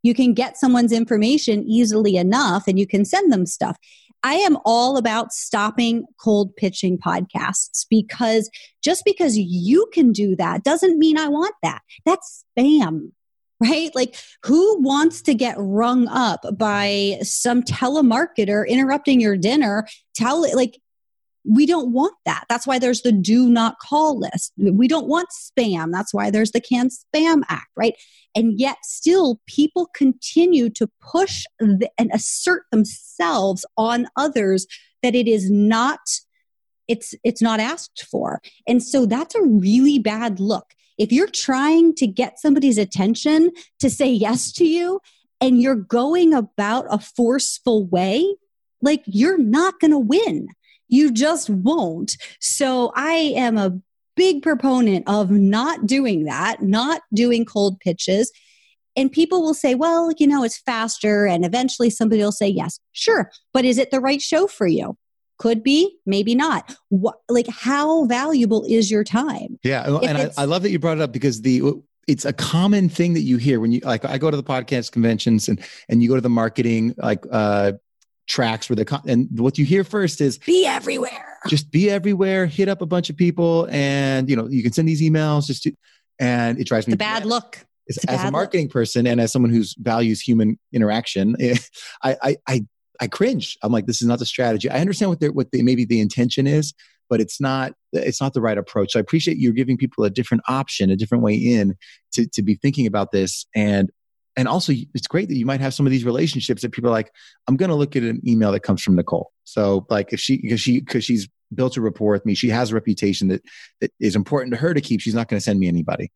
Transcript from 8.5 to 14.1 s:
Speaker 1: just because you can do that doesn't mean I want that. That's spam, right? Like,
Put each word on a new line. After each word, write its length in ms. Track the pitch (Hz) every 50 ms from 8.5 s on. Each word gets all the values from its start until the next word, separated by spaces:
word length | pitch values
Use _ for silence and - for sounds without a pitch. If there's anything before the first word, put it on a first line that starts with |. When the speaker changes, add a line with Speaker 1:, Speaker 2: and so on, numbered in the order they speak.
| - - - - _ _ -
Speaker 1:
just 200 | 285 370 - -
because 320 | 415 381 - 359 285 214
you 520 | 214 190 175 180 180 170 196 269 359 440 453
can 200 | - 339 285 240
do 240 | 208 202 208 196 185
that 260 | 156 170 170 170 185
doesn't 360 | - 269 311 330 381 370 330 302
mean 200 | 311 320 302 311
I 100 | 311 294
want 260 | 285 302 339 427 415 _
that. 200 | - 160 127 107 _ _ - - _
That's 380 | 311 370 - - - - - _ _ _
spam, 540 | 240 254 285 302 302 220 165 160 156 151 - _ _ _ _ _ _ _ _ _ _
right? 340 | 226 233 320 302 330 302 -
Like, 220 | 254 247 247